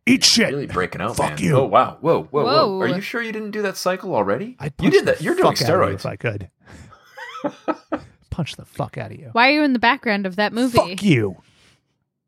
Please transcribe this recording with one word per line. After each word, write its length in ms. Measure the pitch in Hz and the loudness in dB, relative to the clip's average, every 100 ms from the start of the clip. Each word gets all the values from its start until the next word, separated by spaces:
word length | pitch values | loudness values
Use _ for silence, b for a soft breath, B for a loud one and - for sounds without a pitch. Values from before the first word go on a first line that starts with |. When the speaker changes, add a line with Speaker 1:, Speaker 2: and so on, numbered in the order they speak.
| - | 0
Speaker 1:
Eat 180 | 262 | 2
shit. 240 | - - 180 | 4 2 0
Speaker 2:
really 180 | 143 107 | -2 -6
breaking 340 | 90 90 - | -4 -4 -4
out, 160 | 101 123 | -6 -2
Speaker 1:
Fuck 140 | 151 | -4
Speaker 2:
man. 80 | 151 | -2
Speaker 1:
you. 180 | 170 135 | 2 2
Speaker 2:
Oh, 80 | 123 | 4
wow. 320 | 110 127 - | 4 2 -2
Whoa, 240 | 156 165 | 0 0
whoa, 200 | 156 147 | 0 -2
whoa. 220 | - 214 254 190 | 2 2 2 0
Speaker 3:
Whoa. 20 | |
Speaker 2:
Are 80 | - | -2
you 120 | 185 | -2
sure 220 | 202 240 | -4 -8
you 80 | 226 | -6
didn't 200 | 214 214 | -8 -8
do 100 | 208 | -4
that 140 | 202 185 | -4 -4
cycle 380 | 185 185 190 | -4 -4 -2
already? 420 | 131 98 113 220 - | 0 0 -2 -4 -10
Speaker 1:
I'd 140 | 143 - | -10 0
Speaker 2:
You 100 | 196 | 4
Speaker 1:
punch 20 | |
Speaker 2:
did 100 | 381 202 | 4 4
that. 120 | - | -2
Speaker 1:
the 60 | |
Speaker 2:
You're 100 | 180 | 0
doing 200 | 349 233 | 2 2
Speaker 1:
fuck 80 | - - | 2 0
out 20 | 180 | 2
of 80 | 95 | 0
you 40 | 87 | -2
Speaker 2:
steroids. 40 | |
Speaker 1:
if 60 | 123 | -8
I 100 | 107 | -6
could. 340 | 120 101 92 | -6 -6 -10
<laughs> 40 | _ B B B B B B 988 1077 - - - - - - - _ - | _ B B B B B B -16 -8 -10 -8 -6 -6 -6 -10 -10 _ -12
Punch 260 | - 151 - | -6 -6 -8
the 80 | |
fuck 340 | - - - - | -14 -10 -8 -8
out 120 | - | -12
of 60 | - | -14
you. 100 | 120 | -6
Speaker 3:
Why 160 | 226 262 | 2 4
are 40 | |
you 100 | 294 | 4
in 100 | 294 | 4
the 60 | 247 | 4
background 480 | 233 269 240 202 190 | 2 2 0 -2 -2
of 100 | 180 | -2
that 160 | 220 | -2
movie? 240 | 214 254 233 | 0 0 2
Speaker 1:
Fuck 240 | 175 185 | 0 0
you. 340 | 202 131 104 87 _ b b b _ _ _ _ | 4 4 2 -6 _ b b b _ _ _ _